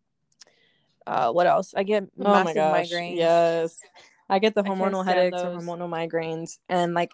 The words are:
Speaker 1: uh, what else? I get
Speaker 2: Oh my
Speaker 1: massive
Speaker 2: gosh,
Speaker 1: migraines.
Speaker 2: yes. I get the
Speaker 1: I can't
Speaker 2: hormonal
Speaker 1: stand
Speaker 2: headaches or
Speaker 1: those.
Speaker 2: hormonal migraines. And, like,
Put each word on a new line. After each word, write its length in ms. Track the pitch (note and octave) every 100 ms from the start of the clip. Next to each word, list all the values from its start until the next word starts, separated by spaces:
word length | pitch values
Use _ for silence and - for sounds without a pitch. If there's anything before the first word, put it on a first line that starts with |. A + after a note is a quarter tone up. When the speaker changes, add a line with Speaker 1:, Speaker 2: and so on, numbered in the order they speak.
| _ _ _ _ - _ _ _ _ _ -
Speaker 1:
uh, 260 | - A#2+
what 140 | B2+ F3
else? 280 | D3+ G3 G3
I 60 |
get 320 | G3 G#3+ G3 -
Speaker 2:
Oh 160 | G3+ G3+
my 120 | F3+
Speaker 1:
massive 20 |
Speaker 2:
gosh, 480 | D#3+ D#3 E3 F3 E3+
Speaker 1:
migraines. 40 | F3
Speaker 2:
yes. 800 | F3 E3 E3+ E3+ E3 E3 - - _ - _ -
I 80 | G3
get 140 | G#3+
the 100 | G#3
Speaker 1:
I 60 | G3
can't 260 | F#3+ F#3+ G3
Speaker 2:
hormonal 80 |
Speaker 1:
stand 280 | F#3 F3+ F#3
Speaker 2:
headaches 120 | F3+
or 60 | F3+
Speaker 1:
those. 20 |
Speaker 2:
hormonal 360 | F3 E3+ E3+ F3
migraines. 720 | E3 E3 E3 E3 D#3+ E3 - -
And, 260 | F3+ F3
like, 180 | E3+ F3